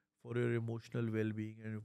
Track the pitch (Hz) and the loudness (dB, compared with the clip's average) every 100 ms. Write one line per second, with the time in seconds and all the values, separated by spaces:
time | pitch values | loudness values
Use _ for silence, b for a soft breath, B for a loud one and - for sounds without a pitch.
0 | _ _ 120 120 120 117 117 113 - 117 | _ _ -2 2 4 4 0 -4 -2 0
1 | 117 110 107 107 107 110 110 107 | 2 2 2 0 -4 -6 -6 -6